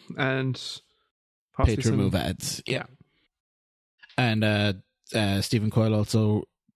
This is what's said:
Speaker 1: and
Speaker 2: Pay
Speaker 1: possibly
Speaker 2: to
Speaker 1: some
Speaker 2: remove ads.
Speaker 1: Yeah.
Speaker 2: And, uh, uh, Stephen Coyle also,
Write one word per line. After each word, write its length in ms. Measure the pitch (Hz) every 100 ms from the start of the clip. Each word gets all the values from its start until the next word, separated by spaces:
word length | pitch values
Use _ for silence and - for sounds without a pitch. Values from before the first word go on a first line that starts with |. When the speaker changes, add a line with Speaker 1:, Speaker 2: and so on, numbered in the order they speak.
| - -
Speaker 1:
and 360 | 135 131 131 123
Speaker 2:
Pay 260 | - - - _ _ _ _ _ _
Speaker 1:
possibly 220 | - 131 110
Speaker 2:
to 40 |
Speaker 1:
some 80 | 123 104
Speaker 2:
remove 180 | 95 87
ads. 460 | 67 87 - - -
Speaker 1:
Yeah. 200 | 127 - - _ _ _ _ _ _ _ _ _ _ - -
Speaker 2:
And, 260 | 123 110
uh, 300 | 107 104 104 95 - _ -
uh, 280 | 113 104 98
Stephen 280 | - 113 107
Coyle 220 | 113 110
also, 540 | 107 101 113 107 107 - _ _